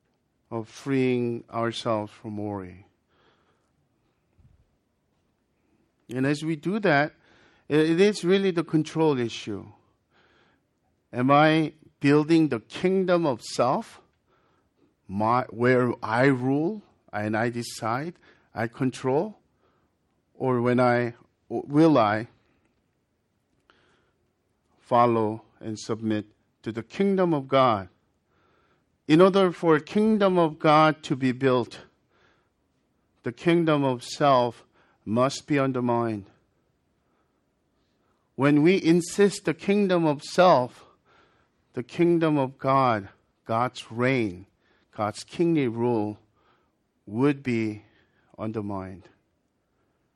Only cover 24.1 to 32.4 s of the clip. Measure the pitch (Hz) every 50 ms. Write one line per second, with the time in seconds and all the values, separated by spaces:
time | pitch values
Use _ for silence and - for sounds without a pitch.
24.1 | _ _ _ _ _ _ _ _ _ _ _ _ _ _ _ - 127 120 120 120
25.1 | 117 113 110 107 110 107 - _ _ _ - 110 107 104 - - 113 110 113 110
26.1 | 107 107 104 _ _ _ _ _ _ _ - 117 110 113 110 _ - - 196 202
27.1 | 196 190 185 175 160 143 135 135 139 135 131 123 110 98 95 - _ _ _ _
28.1 | _ _ _ _ _ _ _ _ _ _ _ _ _ _ _ _ _ _ _ -
29.1 | 156 165 185 196 185 196 190 180 165 - 180 165 156 147 147 - - 208 214 220
30.1 | 220 202 202 190 185 180 165 151 156 - - 156 151 156 156 156 147 - - -
31.1 | 151 127 135 127 123 127 135 131 123 123 113 - - - - _ _ _ _ _
32.1 | _ _ _ _ _ _